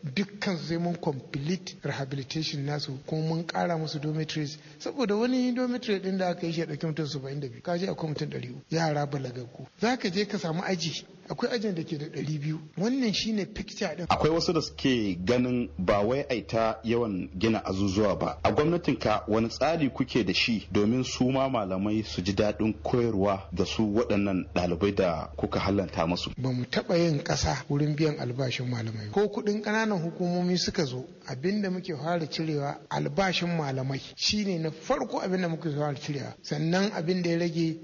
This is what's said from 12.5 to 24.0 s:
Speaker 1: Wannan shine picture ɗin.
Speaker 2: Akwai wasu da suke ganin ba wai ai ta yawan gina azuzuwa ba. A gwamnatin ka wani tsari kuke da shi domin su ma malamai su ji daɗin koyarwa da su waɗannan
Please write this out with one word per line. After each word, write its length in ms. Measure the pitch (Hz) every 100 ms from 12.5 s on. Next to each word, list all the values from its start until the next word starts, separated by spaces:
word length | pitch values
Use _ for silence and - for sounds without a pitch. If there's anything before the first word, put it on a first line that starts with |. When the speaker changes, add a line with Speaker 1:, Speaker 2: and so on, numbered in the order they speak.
| 156 - -
Speaker 1:
Wannan 360 | 208 269 240 180
shine 300 | 220 214 175
picture 400 | - - - 190 156
ɗin. 80 | 170
Speaker 2:
Akwai 200 | - 156
wasu 240 | 165 165
da 80 | 160
suke 560 | - - 139 123 104 90 92
ganin 440 | 123 127 123 117 -
ba 220 | 90 101 104
wai 180 | 135 143
ai 120 | 120 98
ta 320 | 113 113 110
yawan 460 | 117 117 117 95 95 92
gina 300 | 110 110 -
azuzuwa 500 | 95 101 92 104 82
ba. 180 | 80 -
A 80 | 98
gwamnatin 440 | 110 151 170 160 123
ka 240 | 117 107 -
wani 220 | 107 113
tsari 400 | - 139 165 139
kuke 340 | - 131 127
da 100 | 95
shi 340 | 85 - 110 -
domin 320 | 101 104 127
su 280 | 127 - 127
ma 180 | 135 135
malamai 540 | 127 98 92 104 110 104
su 160 | -
ji 120 | 92
daɗin 400 | 95 107 - 110 -
koyarwa 580 | - 127 117 101 98 95 -
da 140 | 90 92
su 180 | -
waɗannan 640 | 107 104